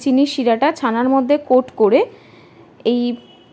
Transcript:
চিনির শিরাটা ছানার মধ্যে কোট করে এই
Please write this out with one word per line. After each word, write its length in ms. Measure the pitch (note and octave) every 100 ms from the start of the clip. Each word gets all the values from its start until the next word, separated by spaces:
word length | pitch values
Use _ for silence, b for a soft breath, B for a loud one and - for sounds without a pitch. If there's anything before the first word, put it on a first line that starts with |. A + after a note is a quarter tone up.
চিনির 260 | C#4 C4 C#4+
শিরাটা 340 | C#4+ A#3+ A3+ C#4+
ছানার 360 | D#4+ B3+ A3+ B3+
মধ্যে 260 | C4+ B3+ D4 -
কোট 200 | B3+ B3+ -
করে 240 | G#3+ B3+ A#4+ B B B B B B B -
এই 160 | B3 A#3+ A#3+ - - _